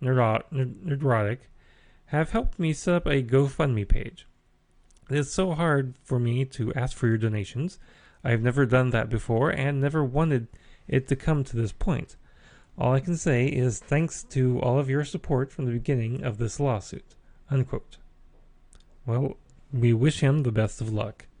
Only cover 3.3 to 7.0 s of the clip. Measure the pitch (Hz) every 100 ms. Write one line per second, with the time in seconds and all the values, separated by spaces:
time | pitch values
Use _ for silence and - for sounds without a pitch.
3.3 | 131 139 - 151 113 101 - - - -
4.3 | _ _ _ _ _ _ _ - 139 139
5.3 | - 190 156 170 143 135 127 - 127 120
6.3 | 123 135 - 110 - 127 -